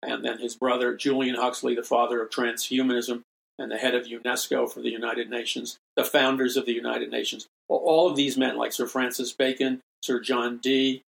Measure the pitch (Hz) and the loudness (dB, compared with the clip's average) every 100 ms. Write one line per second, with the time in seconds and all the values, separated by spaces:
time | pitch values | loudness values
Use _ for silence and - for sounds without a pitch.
0 | - 127 123 113 120 - 131 123 123 120 | -6 -6 -4 -4 -6 -4 0 2 0 0
1 | 143 135 127 123 123 123 127 120 117 123 | 0 2 0 0 -2 0 -2 -2 2 2
2 | - 120 110 - 123 117 - 131 131 120 | 2 0 -2 -2 -2 -2 -2 2 2 2
3 | 117 120 - _ _ - 127 110 127 123 | 0 -6 -8 _ _ -12 -8 -2 0 0
4 | 117 117 123 123 - 135 120 - 120 113 | -2 -8 -4 -2 0 0 0 -2 -6 -4
5 | 117 117 113 120 110 - 123 - _ - | -4 -4 -4 -6 -4 -6 -6 -12 _ -2
6 | 123 151 131 135 127 127 120 117 120 120 | 2 4 4 4 2 2 0 -2 -2 -4
7 | 120 120 113 113 - _ _ 156 175 160 | -2 -4 -4 -6 -14 _ _ 0 4 6
8 | 139 143 139 127 131 - 113 - 123 131 | 6 4 0 2 0 0 -4 -2 -2 0
9 | 127 120 120 - 131 131 131 127 _ _ | -2 -2 -6 0 0 2 0 0 _ _
10 | - 123 120 123 120 120 131 135 135 131 | -2 -2 0 0 0 -2 2 2 2 0
11 | _ | _